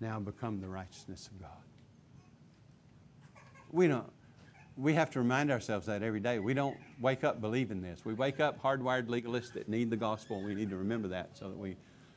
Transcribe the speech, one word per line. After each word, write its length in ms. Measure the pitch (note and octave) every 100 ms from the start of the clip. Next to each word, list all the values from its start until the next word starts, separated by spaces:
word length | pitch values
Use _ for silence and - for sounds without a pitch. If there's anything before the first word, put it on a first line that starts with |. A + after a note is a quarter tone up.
now 180 | A2+ A2
become 400 | G2+ - A#2 G2+
the 100 | F#2+
righteousness 600 | F#2+ F#2 - - F#2 -
of 80 | F#2+
God. 120 | E2 - - - - - - - - - - - - - - - - - - - - - -
We 180 | D#3+ F3
don't, 220 | B2+ G#2+ - - - - - - -
we 180 | C#3
have 160 | D#3+ D#3
to 80 | C3+
remind 320 | A#2+ C3 D3
ourselves 340 | B2 - G#2 F2
that 160 | G2+
every 180 | A2 G#2+
day. 180 | A#2 A#2+
We 160 | G2+
don't 240 | C3+ C#3 - - -
wake 260 | B2 C3
up 180 | D3 -
believing 400 | G#2+ B2 A2+ G2
this. 240 | F2+ E2+ G#2+
We 80 |
wake 260 | A2 C3+ C#3
up 220 | D3+ C3
hardwired 460 | C3+ C3+ B2+ B2+ A#2
legalists 440 | A#2+ A#2 A#2+ A#2+
that 160 | G2+ -
need 220 | A2 A#2
the 60 | A2
gospel, 420 | A2 G#2+ - G#2
and 80 | G2+
we 80 |
need 160 | G2+ G#2+
to 60 | F#2+
remember 320 | G2 A#2 G2
that 280 | F2+ E2+ -
so 140 | F#2+
that 80 | G2
we 180 | G2 F2+ - - -